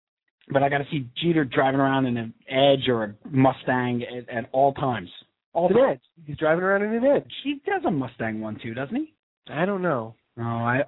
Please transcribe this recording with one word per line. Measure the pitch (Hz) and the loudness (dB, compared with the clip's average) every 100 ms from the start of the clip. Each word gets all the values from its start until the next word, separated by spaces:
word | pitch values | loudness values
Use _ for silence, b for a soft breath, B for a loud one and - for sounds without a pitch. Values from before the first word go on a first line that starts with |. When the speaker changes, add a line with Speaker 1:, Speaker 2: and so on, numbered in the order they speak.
| _ _ _ _ - | _ _ _ _ -2
Speaker 1:
but | 135 | 0
I | 139 | 2
gotta | 143 143 | 0 -4
see | 156 120 - | -6 -6 -4
Jeter | 165 160 | 0 2
driving | 135 151 135 135 | 2 2 2 4
around | 135 135 131 | 2 2 0
in | 120 | -2
an | 113 - - | -6 -12 -4
Edge | 131 143 135 127 | 2 4 4 2
or | 117 | 0
a | 107 107 - | -2 -8 -4
Mustang | 135 131 127 - 127 123 120 | 2 4 2 -2 -2 -2 -4
at, | 120 123 120 | -6 -10 -8
at | 120 117 | -8 -4
all | 131 139 | 2 2
times. | 135 139 113 87 - - _ _ | 2 -2 -4 -8 -16 -20 _ _
All | 160 175 | 0 4
Speaker 2:
An | |
Speaker 1:
times. | 214 262 139 _ _ | 4 4 0 _ _
Speaker 2:
Edge. | 147 | -12
He's | 143 | -2
driving | 156 165 | 2 2
around | 185 196 | 2 0
in | 208 | 0
an | 233 | 0
Edge. | 262 262 - - | 2 2 -2 -10
Speaker 1:
He | 277 285 - | -8 -6 -4
has | 392 285 | -2 0
a | |
Mustang | 151 123 - 113 110 | -2 -4 -6 -6 -6
one | 110 104 | -8 -8
too, | 117 | -10
doesn't | 113 139 240 | -8 -6 -6
he? | 311 _ _ _ - | -8 _ _ _ -10
Speaker 2:
I | 131 185 | -4 -2
don't | 196 | -2
know. | 180 135 113 - _ - | -2 -2 -4 -14 _ -8
Speaker 1:
No, | |
I, | 117 117 117 123 | -4 -2 0 0